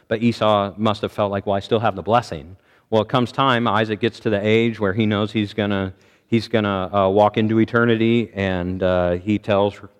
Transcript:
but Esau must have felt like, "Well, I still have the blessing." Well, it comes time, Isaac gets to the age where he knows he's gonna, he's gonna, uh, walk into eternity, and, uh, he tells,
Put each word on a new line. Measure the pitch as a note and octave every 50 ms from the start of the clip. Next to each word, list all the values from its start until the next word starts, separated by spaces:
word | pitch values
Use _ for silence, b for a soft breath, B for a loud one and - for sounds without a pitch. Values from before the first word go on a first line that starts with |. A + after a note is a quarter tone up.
| b
but | b A2 A2
Esau | A#2 A#2+ A2+ - A2 G#2+ G#2+ G2+ G2+ G2+ D#2+
must | G#2 A2 A2 G2+ -
have | - G2
felt | - - G#2+ G2+
like, | G2+ G2+ -
"Well, | G#2 G2
I | G2
still | - - A#2+ G#2+
have | A2+ G#2+ F#2+
the | F#2+
blessing." | E2 G2 A2+ A#2+ A#2 - - D2+ D2 E2 F#2+ _ b b b b b b
Well, | A2 A2
it | G#2 G#2+
comes | - B2+ A#2+ A2
time, | - - C3+ C3+ B2 A#2 A#2+
Isaac | A2+ G2 G#2+ A2+ A2 A2 F#2+
gets | A#2 A2+ - -
to | - A#2
the | G#2 G2+
age | G#2 G#2+ A2 A2+ A#2 A#2 A2+ G#2
where | G#2 G2
he | F#2 A#2 A2
knows | G#2+ G#2+ G2+ G#2+ G#2
he's | - A2+ G#2 G2+ -
gonna, | - G#2 G2+ G2+ F#2+ F#2+ F#2 F#2 b b b b b b b
he's | A#2 A2+ G#2
gonna, | - - A2 G#2 G2+ G2 F#2+ F#2 E2 G2
uh, | G2+ F#2+ F#2+
walk | F#2+ G#2 G#2 G#2 -
into | A#2 A2 G#2+ A2 A2+
eternity, | A2 A2 - A#2 A#2 A#2+ A#2 A2 A2+ A2+ A#2 A#2+ A2 G#2+
and, | - G2 G2 F#2+ F#2 F2+ F2 F2+ F#2 F#2
uh, | F#2+ F#2 F2+ F2+ F2+ F2 F2
he | F2+ F#2 G#2+ G#2 G2+
tells, | - - G#2 G2 G2+ G#2 - - - - _